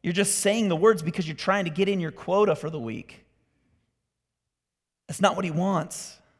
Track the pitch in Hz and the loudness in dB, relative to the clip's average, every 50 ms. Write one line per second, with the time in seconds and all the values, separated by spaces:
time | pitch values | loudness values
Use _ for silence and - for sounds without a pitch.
0 | - 170 170 190 202 196 - - - 202 208 233 220 196 170 156 185 220 220 175 | -2 0 0 2 2 2 0 2 2 2 2 2 2 2 2 6 6 4 4 4
1 | 156 165 - - 170 160 156 - - 190 190 202 190 170 151 185 196 196 202 185 | 0 -4 -4 -4 -4 -6 -6 -4 0 0 0 2 0 -2 0 0 0 2 2 0
2 | 165 156 - - - - 180 202 208 190 151 - - 151 165 151 117 113 110 - | -2 -4 -8 -10 -4 0 2 4 4 4 2 0 -2 -8 -8 -8 -8 -8 -8 -10
3 | - - - - _ _ _ _ _ _ _ _ _ _ _ _ _ _ _ _ | -12 -16 -20 -20 _ _ _ _ _ _ _ _ _ _ _ _ _ _ _ _
4 | _ _ _ _ _ _ _ _ _ _ _ _ _ _ _ _ _ _ _ _ | _ _ _ _ _ _ _ _ _ _ _ _ _ _ _ _ _ _ _ _
5 | _ - - - 196 190 - 180 196 175 151 165 180 196 190 160 143 - - - | _ -14 -4 0 0 0 2 0 -4 -4 -2 -2 0 0 0 0 -2 -4 -10 -12
6 | - - - _ _ _ _ | -12 -14 -18 _ _ _ _